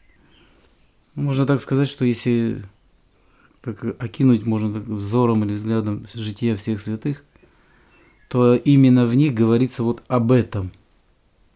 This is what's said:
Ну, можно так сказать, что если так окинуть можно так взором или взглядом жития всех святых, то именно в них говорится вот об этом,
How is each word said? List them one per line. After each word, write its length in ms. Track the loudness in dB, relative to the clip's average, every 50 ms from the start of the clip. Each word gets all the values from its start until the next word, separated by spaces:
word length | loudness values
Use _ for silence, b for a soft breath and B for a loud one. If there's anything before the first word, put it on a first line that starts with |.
| _ _ _ b b b b b b b b b b b b _ _ _ _ _ _ _ _
Ну, 80 | -6 -4
можно 240 | -2 0 0 2
так 140 | 2 0 0
сказать, 260 | 0 -2 0 0 0
что 180 | -2 -2 -2 -2
если 600 | -2 -2 0 -2 0 0 0 0 -2 -4 -6 -10 -16 -20 _ _ _ _ _ _ _ b b b b b b b b b _
так 240 | -14 -14 -12 -8 -8 -8 -8 -8
окинуть 440 | -10 -10 -2 2 2 4 4 2 2
можно 300 | -2 -2 0 -2 -2 -4
так 80 | -6 -8
взором 640 | -8 -8 -8 -6 -2 0 2 2 2 2 0 0
или 100 | -2 -4
взглядом 520 | -6 -4 -4 -2 -2 -2 -4 -6 -8 -10 -12 -12
жития 440 | -10 -8 -8 -6 -4 -2 -2 -2
всех 240 | -2 -4 -6 -6 -6
святых, 440 | -6 -8 -8 -6 -6 -6 -8 -8 -12 _ b b b b b b b b b b b b b b b b b b b -6
то 280 | -2 2 2 4 2
именно 500 | 2 4 4 6 6 6 6 6 4 4
в 80 | 2 2
них 180 | 2 2 2 2
говорится 520 | 2 2 4 4 2 2 0 -2 -2 -4
вот 180 | -4 -4 -6 -6 -4
об 240 | -2 0 2 2 2
этом, 400 | 2 2 0 -4 -6 -8 -8 -10 _ _ _ _ _ _ _ _ _ _ _ _ _ _ _ _